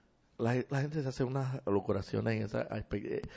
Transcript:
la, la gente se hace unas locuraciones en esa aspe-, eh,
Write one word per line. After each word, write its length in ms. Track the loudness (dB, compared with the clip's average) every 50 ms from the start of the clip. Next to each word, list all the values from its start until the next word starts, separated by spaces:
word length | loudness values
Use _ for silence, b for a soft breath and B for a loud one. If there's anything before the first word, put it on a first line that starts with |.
| _ _ _ _ _ _ _ 0
la, 160 | 2 2 2 2 0 0
la 120 | 0 0
gente 220 | 0 0 0 0 -2
se 60 | 0
hace 140 | 0 0 0
unas 380 | 0 0 0 0 0 -2 -2 0
locuraciones 680 | 2 2 4 4 2 0 0 0 0 0 0 2 2 2
en 80 | 0 0
esa 220 | 0 -2 -2 -2 -2
aspe-, 360 | -4 -6 -4 -4 -4 -4 -2
eh, 160 | -2 -2 -4 -4 B B